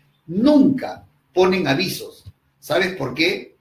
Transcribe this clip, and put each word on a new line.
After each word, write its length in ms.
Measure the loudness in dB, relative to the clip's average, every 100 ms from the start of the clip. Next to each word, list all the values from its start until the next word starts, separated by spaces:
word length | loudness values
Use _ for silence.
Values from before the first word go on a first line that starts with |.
| _ _ -8
nunca 800 | 0 4 6 4 0 -6 -12 -20 _ _
ponen 320 | 0 2 2 0
avisos. 580 | -2 -2 -6 -12 -20 -20 -20 _ _
¿Sabes 360 | -4 -2 -2 -4
por 180 | -8
qué? 420 | -2 -2 -4 -10 _